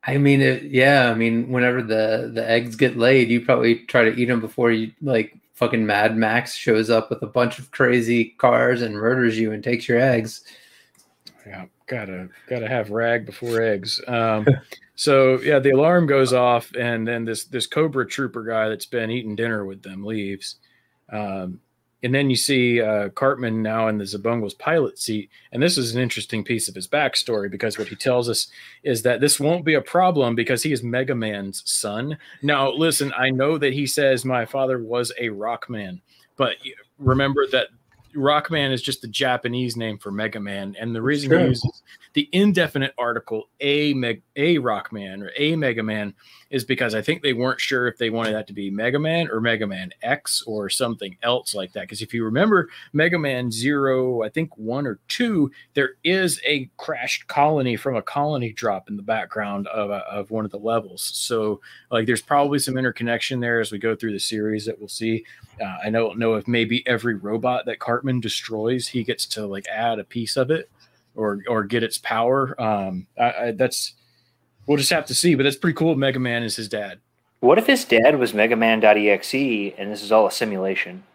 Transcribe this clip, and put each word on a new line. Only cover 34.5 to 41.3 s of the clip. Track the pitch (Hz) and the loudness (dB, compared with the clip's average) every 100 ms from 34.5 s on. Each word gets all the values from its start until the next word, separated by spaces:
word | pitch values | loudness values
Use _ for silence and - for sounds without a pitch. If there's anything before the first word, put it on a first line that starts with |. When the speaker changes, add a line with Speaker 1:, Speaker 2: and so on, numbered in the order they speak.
| 135 131 127 | -2 -2 -2
Speaker 2:
was | 113 120 120 - | -2 -4 -4 -4
a | 120 | -6
Rockman," | 101 107 117 - 113 98 90 _ _ _ - | -4 -6 -6 -8 -10 -10 -12 _ _ _ -2
but | 127 95 | -2 -2
y-, | - - _ _ | -12 -20 _ _
remember | 135 131 139 139 135 | 2 4 2 2 2
that | 131 110 _ _ _ _ | 0 -2 _ _ _ _
Rockman | 147 139 147 147 156 139 | -2 2 2 2 -2 0
is | 127 | -2
just | - 131 | -4 -8
the | 117 | -8
Japanese | 101 131 123 120 120 123 | -2 0 0 -2 -4 -4
name | 113 113 104 | -4 -6 -6
for | 104 | -8
Mega | 101 110 107 | -6 -6 -6
Man, | 101 98 98 101 | -8 -8 -10 -8
and | 117 | -8
the | 113 | -4
Speaker 1:
It's | 117 | -2
Speaker 2:
reason | 147 143 | -2 2